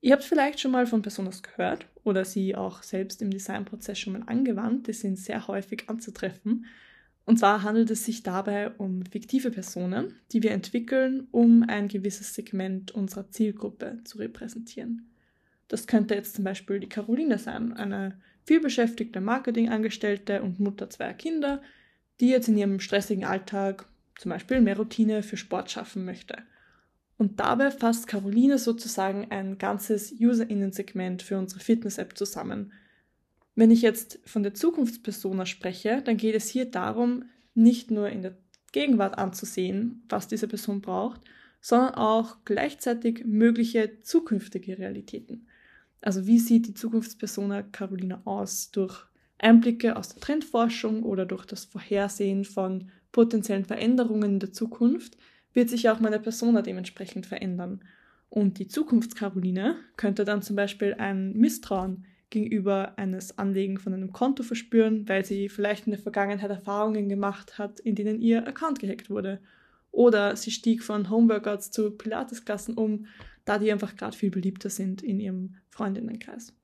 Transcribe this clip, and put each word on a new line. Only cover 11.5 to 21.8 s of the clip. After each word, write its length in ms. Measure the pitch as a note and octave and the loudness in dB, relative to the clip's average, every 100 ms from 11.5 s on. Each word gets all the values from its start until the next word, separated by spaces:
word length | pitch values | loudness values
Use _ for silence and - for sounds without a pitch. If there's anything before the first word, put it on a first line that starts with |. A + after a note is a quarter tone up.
| A#3 | 8
ein 260 | A#3 G#3 G3+ | 8 0 -2
gewisses 460 | G3+ G3 G3 - | -2 -4 -6 -12
Segment 560 | - A3+ F#3+ F#3+ F#3+ F#3+ | -12 -8 -6 -4 -6 -8
unserer 400 | - G3 - G3 | -6 -6 -6 -14
Zielgruppe 680 | - A3 G#3 G#3+ - A3+ A#3 | 0 0 0 -8 -8 -12 -12
zu 140 | A#3 G#3+ | -16 -10
repräsentieren. 920 | A3+ A3+ A#3 A#3 A#3 - A#3 A#3 - _ _ _ _ _ _ | -10 -10 -14 -14 -14 -12 -8 -10 -10 _ _ _ _ _ _
Das 180 | A3 - | -8 2
könnte 300 | A3+ G3+ - | 2 2 -2
jetzt 180 | - | -4
zum 100 | - | -6
Beispiel 360 | F#3+ F#3+ - G3+ | -4 -4 -4 -6
die 100 | - | -4
Caroline 480 | - G#3 A#3+ D#4 A3 | -10 -2 -2 2 0
sein, 340 | - - A#3 | -2 -6 -6
eine 460 | A#3 G#3 G3 G3 F#3+ _ _ - | -6 -6 -6 -6 -10 _ _ 2
vielbeschäftigte 760 | D#4+ D4+ A#3+ A#3 A#3 A#3 F#3+ | 2 4 2 0 0 -6 -4
Marketingangestellte 1200 | G3 B3+ C4 A#3 A3+ A3 G#3+ G#3 G#3+ G3+ G3+ G3+ | -2 -2 0 0 0 0 -2 -2 -2 -2 -2 -2
und 180 | G3+ F3+ | -2 -2
Mutter 300 | G3+ G3+ G3 | -2 -2 -10
zweier 240 | - A3+ | -8 -8
Kinder, 480 | - D#4+ D#4+ C#4+ C#4 - - | -6 -4 -2 -2 -4 -8 -20